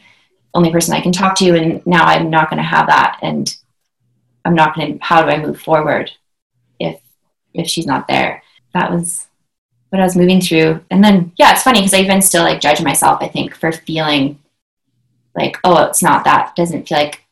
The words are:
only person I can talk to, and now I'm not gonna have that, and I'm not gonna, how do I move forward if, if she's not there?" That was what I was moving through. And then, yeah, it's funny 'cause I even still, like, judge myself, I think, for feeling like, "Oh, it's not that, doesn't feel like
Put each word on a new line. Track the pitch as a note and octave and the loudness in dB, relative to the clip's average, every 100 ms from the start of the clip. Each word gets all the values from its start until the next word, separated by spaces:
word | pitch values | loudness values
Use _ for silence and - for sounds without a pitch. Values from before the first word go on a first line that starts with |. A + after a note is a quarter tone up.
| _ _ _ _ _ | _ _ _ _ _
only | - E3+ | 0 2
person | E3+ E3 | 0 -2
I | D3 | -2
can | F3+ | -2
talk | F3+ F#3+ F#3+ | -2 -2 0
to, | F#3 E3+ | 2 2
and | D#3+ - F3 | 0 -4 0
now | E3+ | 2
I'm | D#3+ D#3+ E3 | 4 2 0
not | D#3+ D#3 | 0 0
gonna | D#3 | -2
have | D#3+ D#3 D3+ | -4 -2 2
that, | C#3 - - | 2 0 -2
and | D#3+ D3+ C#3 - _ _ _ _ _ _ _ _ | -8 -6 -8 -10 _ _ _ _ _ _ _ _
I'm | E3+ | -2
not | E3+ D3+ | 2 2
gonna, | D#3+ D3 - | 0 -8 -6
how | - E3 | 0 0
do | D3+ | 2
I | D3+ | -2
move | D3 C#3+ | -4 -8
forward | - D#3 D3+ A#2+ - - _ _ _ _ _ - | -2 -2 0 -4 -4 -14 _ _ _ _ _ -10
if, | E3 - _ _ _ _ _ | -10 -10 _ _ _ _ _
if | E3+ - | -10 -6
she's | E3+ C#3+ | -6 -4
not | C3 - | -4 -2
there?" | C2+ - - _ _ _ | -2 -4 -6 _ _ _
That | F3+ E3 | -4 -2
was | F3 E3+ - - _ _ _ _ _ _ | -4 -6 -10 -16 _ _ _ _ _ _
what | F#3+ | -2
I | |
was | F#3 F3+ | 0 2
moving | F3+ F#3 | 4 4
through. | F3+ D#3+ D#3+ D#3+ - | 2 2 2 0 0
And | F#3 | 4
then, | G#3 G3 E3+ - | 6 4 2 2
yeah, | C4+ | 4
it's | - | 4
funny | C4 A3 | 2 2
'cause | F#3+ | 2
I | F#3+ | 2
even | G3 G3 | 2 2
still, | G3 E3+ | 2 2
like, | E3 D#3+ | 0 0
judge | C#3+ D3+ | 0 0
myself, | D3+ - - - | -2 0 0 0
I | - | -4
think, | D3 D3 | -8 -10
for | - E3 | -6 -6
feeling | D#3+ - D#3+ D#3 D3 C#3 C#3+ _ _ _ _ _ _ _ _ _ - | -6 -8 -6 -2 0 -2 -6 _ _ _ _ _ _ _ _ _ -6
like, | - - | -6 -2
"Oh, | F#3 E3+ | 2 2
it's | G3 - | 2 0
not | E3 C#3 | 0 0
that, | - C#3+ - - | 2 0 -2 -4
doesn't | E3+ D3+ - | -4 -6 -4
feel | D3+ | -2
like | D3 - _ | -2 -6 _